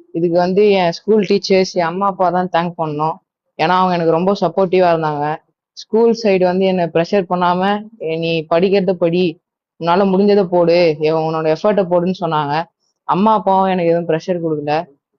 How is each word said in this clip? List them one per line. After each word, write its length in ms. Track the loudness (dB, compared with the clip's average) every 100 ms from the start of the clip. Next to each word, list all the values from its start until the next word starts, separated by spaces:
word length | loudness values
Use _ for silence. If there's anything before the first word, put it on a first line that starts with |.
| _
இதுக்கு 240 | -4 0 0
வந்து 320 | 0 2 4
என் 220 | 4 0
ஸ்கூல் 340 | -2 0 0 2
டீச்சர்ஸ், 440 | 0 2 0 0
என் 100 | -2
அம்மா 240 | -4 -2 -4
அப்பா 220 | 0 0
தான் 200 | 0 -2
தேங்க் 300 | -2 -2 -4
பண்ணணும். 340 | -6 -4 -4 -6 _ _ _ -4
ஏன்னா 100 | 0
அவங்க 260 | 2 2
எனக்கு 180 | 0 0
ரொம்ப 240 | 0 0 0
சப்போர்ட்டிவா 540 | -2 0 0 2 2 2
இருந்தாங்க. 420 | 0 -4 -4 -6 _ _ _
ஸ்கூல் 480 | -20 -4 2 2 2
சைடு 200 | 2 2
வந்து 220 | 2 2 0
என்னை 240 | 0 0
ப்ரெஷர் 320 | -2 0 -2 -2
பண்ணாம, 540 | -2 0 0 -2 -4 -6 -12
"ஏ, 140 | -8 -4
நீ 300 | -2 -4 0
படிக்கிறத 420 | 0 2 0 0
படி, 480 | 0 0 0 -2 -4 _ _ _ -8
உன்னால 80 | -2
முடிஞ்சதை 560 | 2 2 2 2 2
போடு, 540 | 2 2 2 4 2 0
ஏ, 100 | 0
உன்னோட 440 | -2 -2 -2 -2 0
எஃபர்ட்டை 240 | 0 0 0
போடுன்னு" 220 | 0 0 -2
சொன்னாங்க. 440 | -4 -2 -2 -4 -6 _ _ _
அம்மா 300 | -4 0 2
அப்பாவும் 360 | 2 2 0 2
எனக்கு 200 | 0 0
எதுவும் 180 | 0 0
ப்ரெஷர் 600 | -4 -4 -4 -4 -4 -2
கொடுக்கல. 300 | -4 -4 _ _